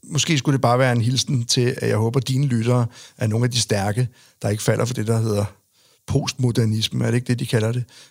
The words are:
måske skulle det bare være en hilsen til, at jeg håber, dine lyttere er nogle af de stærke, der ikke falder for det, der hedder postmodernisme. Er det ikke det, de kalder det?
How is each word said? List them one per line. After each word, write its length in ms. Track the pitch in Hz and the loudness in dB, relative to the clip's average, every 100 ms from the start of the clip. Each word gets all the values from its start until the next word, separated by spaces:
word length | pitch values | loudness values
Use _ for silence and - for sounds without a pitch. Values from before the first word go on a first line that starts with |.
måske 360 | - 147 - 156 | -4 -4 0 0
skulle 140 | 127 | 2
det 80 | 135 | 2
bare 160 | 123 123 | 4 4
være 140 | 131 | 4
en 80 | 120 | 2
hilsen 440 | 117 127 - 135 117 | 0 0 0 -2 0
til, 280 | - 123 - | 0 0 0
at 100 | 117 | -2
jeg 80 | 110 | 0
håber, 240 | 113 127 | 0 0
dine 260 | 131 131 143 | 0 0 0
lyttere 400 | 120 113 123 120 - - - | 0 2 2 0 -4 -20 -4
er 100 | 107 | -2
nogle 180 | 110 | 0
af 60 | 123 | 0
de 100 | 120 | -2
stærke, 480 | 107 104 98 104 123 - - _ | -2 -2 0 0 -2 -4 -20 _
der 60 | 110 | -4
ikke 140 | 107 | -2
falder 220 | - 110 | 0 0
for 100 | 117 | 0
det, 120 | 117 107 | -2 -2
der 120 | 113 | 0
hedder 240 | 113 101 104 - _ _ _ _ - | 0 0 -2 -6 _ _ _ _ -2
postmodernisme. 960 | 139 - - 123 117 110 110 107 127 | -2 -2 -2 0 2 0 0 -2 -2
Er 60 | 120 | 0
det 40 | 117 | -2
ikke 100 | 123 | -2
det, 120 | 120 | -4
de 80 | 131 | 0
kalder 260 | 120 107 | 0 0
det? 120 | 123 120 - - | -2 -6 -12 -20